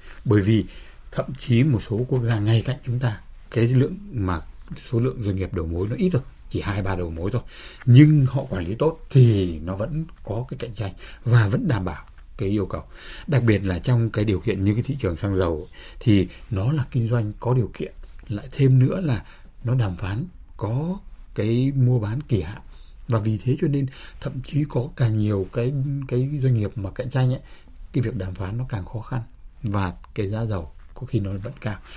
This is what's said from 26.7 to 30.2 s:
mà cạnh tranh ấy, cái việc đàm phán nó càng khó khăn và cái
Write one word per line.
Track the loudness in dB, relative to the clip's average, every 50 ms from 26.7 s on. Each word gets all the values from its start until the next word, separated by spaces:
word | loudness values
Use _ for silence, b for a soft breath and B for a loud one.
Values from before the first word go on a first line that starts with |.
| -4
mà | -4 -6 -6
cạnh | -6 -6 -6 -2
tranh | 0 2 2 2
ấy, | 2 -2 b b b b b b b -18 -14 -4
cái | -2 -2
việc | 0 0 -2
đàm | -4 -6 -6 -6
phán | -6 -6 -4 -4 -4
nó | -4 -4
càng | -4 -6 -6
khó | -6 -8 -10
khăn | -8 -6 -6 -6 -6 -8 -16 -20 -20 -20 -16 -8
và | -6 -2 -2 0 0 -2 -4 -8 -14 -12 -6
cái | -4